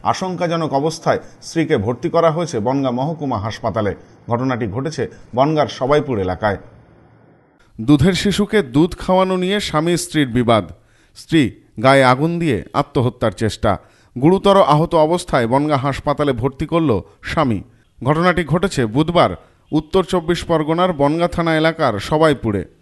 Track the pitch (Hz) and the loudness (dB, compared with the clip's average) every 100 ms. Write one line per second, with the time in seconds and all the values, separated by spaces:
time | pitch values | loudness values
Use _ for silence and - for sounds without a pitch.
0 | - 117 185 175 175 165 156 139 156 160 | -2 -2 -4 -4 -2 -2 -2 0 -2 -2
1 | 160 - - - - 165 156 117 101 123 | -2 -2 -4 -20 -6 -4 0 0 0 -4
2 | 170 165 165 156 175 117 110 139 135 123 | -2 2 2 2 -4 -2 -2 0 -2 -2
3 | 143 160 143 113 110 - 117 101 104 85 | -4 -4 -6 -4 -6 -6 -4 -2 -2 -4
4 | - - - 117 131 120 117 107 131 - | -14 -20 -6 -2 -2 -2 -4 -4 -6 -6
5 | 117 - - 117 143 156 123 - 127 151 | -6 -8 -6 0 2 2 0 -2 0 2
6 | 147 110 90 90 110 95 - - _ _ | 2 -2 -2 -2 -2 -2 -8 -20 _ _
7 | _ _ _ _ _ _ _ - 113 147 | _ _ _ _ _ _ _ -6 2 4
8 | 170 175 202 190 202 214 135 131 170 - | 4 2 -2 0 0 0 0 0 0 0
9 | - 185 190 185 180 208 - 151 165 170 | 0 2 2 0 -2 -4 -2 -2 0 -2
10 | - 151 135 117 117 110 82 - _ _ | -2 -2 0 0 2 2 0 -16 _ _
11 | _ - - 165 117 - _ - 127 139 | _ -20 -2 0 0 -4 _ 0 4 6
12 | 127 127 160 170 170 101 - 131 143 143 | 4 4 0 -2 -2 -2 -2 -4 -2 -2
13 | 123 - 113 95 110 - 110 92 _ _ | -2 -2 -4 -2 -4 0 -2 -2 _ _
14 | _ 120 143 196 202 196 175 147 165 165 | _ 0 2 4 4 6 6 4 2 2
15 | 156 175 - 147 113 131 151 143 135 131 | 2 0 0 0 2 0 0 0 -2 -4
16 | 147 139 147 123 135 - - 170 160 110 | -4 -2 -2 0 -4 -4 -4 0 0 0
17 | - _ - - 139 101 - _ _ _ | -4 _ -6 -2 0 -2 -6 _ _ _
18 | 123 151 180 175 151 170 185 - 113 120 | -2 0 0 0 -2 -2 -2 -2 -2 0
19 | 160 175 120 87 - _ _ 151 156 190 | 2 4 2 -2 -14 _ _ -4 0 -2
20 | 175 185 160 170 - 160 151 165 185 151 | 0 -4 -2 -4 0 -2 0 0 0 0
21 | 143 160 175 175 165 160 160 160 139 104 | 0 0 -2 -2 -2 0 0 0 -2 -2
22 | - 156 160 135 113 101 82 _ | -2 2 2 2 -2 -4 -6 _